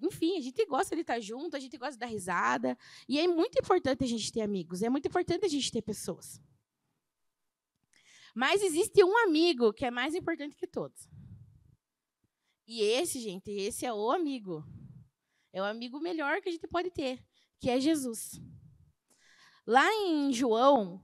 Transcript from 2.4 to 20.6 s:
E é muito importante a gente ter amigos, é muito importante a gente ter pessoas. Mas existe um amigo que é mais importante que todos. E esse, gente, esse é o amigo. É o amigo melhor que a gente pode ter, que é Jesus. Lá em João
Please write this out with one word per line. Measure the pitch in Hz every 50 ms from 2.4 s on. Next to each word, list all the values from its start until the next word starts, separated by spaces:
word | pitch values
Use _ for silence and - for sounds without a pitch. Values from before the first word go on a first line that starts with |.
| 214 233 247 269 226 254 254 - - - - - - -
E | - -
é | 330
muito | 359 349 320 359 480 - 523
importante | - - 381 359 - 262 262 - 269
a |
gente | 240 233 220 202 - -
ter | 233 214
amigos, | 208 202 185 165 170 180 180
é | 214 233
muito | 262 285 277 370
importante | - 359 359 - 349 349 427
a | 370
gente | 294 277 233 - -
ter | 233 -
pessoas. | - 202 - - - 165 - - - - - - _ _ _ _ _ _ _ _ _ _ _ _ _ _ _ _ _ _ _ _ _ _ _ _ _ _ _ _ _ _ _ _ _ - - - - -
Mas | 220 262 285 349 403 403
existe | 370 294 330 440 - - 392 359
um | 359 415 480 466
amigo | 381 302 311 330 349 320 240 240 214 208
que | - 277
é | 240
mais | 247 254 262 311 302
importante | 359 - - 339 262 285 294 -
que | - 359 -
todos. | - 226 156 127 _ - - - - - - - - - - - - _ _ _ _ _ _ _ _ _ _ _ _ _ _ _ _ _ _ _ _ _ _
E | - 226 233 208
esse, | 208 233 262 349 349 - 269
gente, | 226 214 175 190 - 208
esse | 202 202 190 214 240 - 294
é | 254 226
o | 208 208 233 302
amigo. | 370 339 285 269 247 202 185 165 151 156 - - - - - - - - _ _ _ _ _ _ _ _ _ -
É | 180
o | 190
amigo | 202 220 233 240 240 240 294
melhor | 311 349 359 320 285 285 311 392
que | - 381
a | 339
gente | 330 - -
pode | - 339 359 359
ter, | - - 285 254 254 - - _ _ _ _ _ _ -
que | - 254
é | 240 269
Jesus. | 262 311 330 302 262 247 226 - - - - - - - - - - - - - - _ _ _ _ _ _ _ _ _ _ _ - - _ _ -
Lá | - 226 262 302 370 440
em | 440 403 359 320 294 285 277 254
João | 226 277 240 214 226